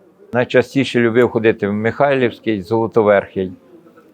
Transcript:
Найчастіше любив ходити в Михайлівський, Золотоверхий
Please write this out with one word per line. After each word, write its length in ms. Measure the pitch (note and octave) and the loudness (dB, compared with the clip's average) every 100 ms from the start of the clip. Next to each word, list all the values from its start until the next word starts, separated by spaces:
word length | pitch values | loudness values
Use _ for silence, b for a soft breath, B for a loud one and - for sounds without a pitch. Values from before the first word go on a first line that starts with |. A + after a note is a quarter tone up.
| _ _ - | _ _ -8
Найчастіше 680 | A#2 B2 - - C#3 B2 A#2+ | -6 0 0 0 -2 -2 0
любив 300 | A#2 A2+ A#2+ | 2 2 2
ходити 380 | A#2+ A2 - G2+ | 2 0 0 -2
в 40 | |
Михайлівський, 880 | G#2 A2 A2 C#3+ C3+ A#2+ - - G#2+ | -2 -4 -2 0 0 -2 -4 -6 -6
Золотоверхий 880 | F2 A2+ A2+ - G#2 G2+ - - F#2+ F2+ _ - - _ _ | -4 -4 -2 0 4 2 0 -8 -8 -10 _ -20 -20 _ _